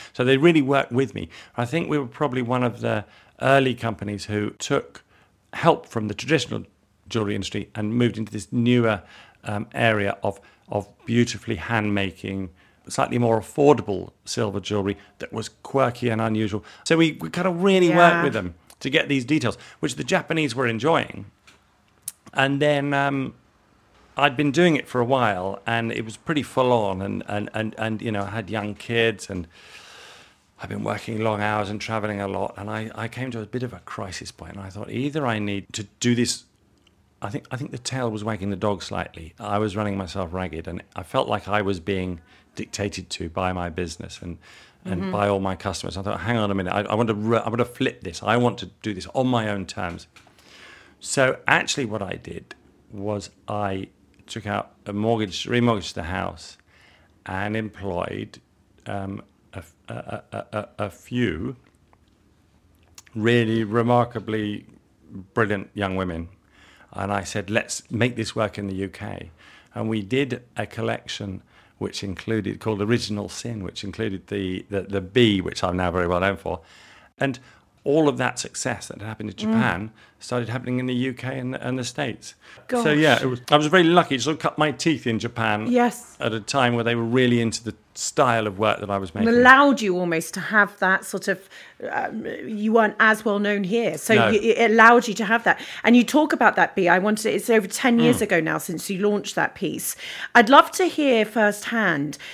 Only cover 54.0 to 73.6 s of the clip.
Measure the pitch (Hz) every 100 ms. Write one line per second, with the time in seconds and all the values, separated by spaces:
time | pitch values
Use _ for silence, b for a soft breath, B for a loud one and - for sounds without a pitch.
54 | _ _ - - 101 101 - _ - 104
55 | 110 113 101 87 - 120 120 107 - 98
56 | 85 92 90 87 - - b b b b
57 | b _ - 95 104 110 107 - 98 87
58 | 87 101 - - _ _ _ _ - 101
59 | 98 98 - _ _ 95 - _ - 117
60 | - 107 - 107 - 107 104 - 101 -
61 | - 123 113 80 123 131 _ _ _ _
62 | _ _ _ _ _ _ _ _ _ -
63 | - 110 113 120 110 113 104 117 117 123
64 | 120 110 101 110 104 104 - - _ _
65 | 78 101 95 120 104 101 - 104 95 92
66 | 90 82 87 - _ b b b b 92
67 | 98 101 101 107 95 110 - - - 113
68 | 123 113 110 120 107 - 101 95 95 -
69 | 104 92 85 - b b b 113 110 110
70 | 98 131 139 123 - - 104 - 113 -
71 | - - 101 95 - b b b 101 -
72 | 98 87 - 110 98 95 113 101 104 120
73 | - 104 95 - 120 110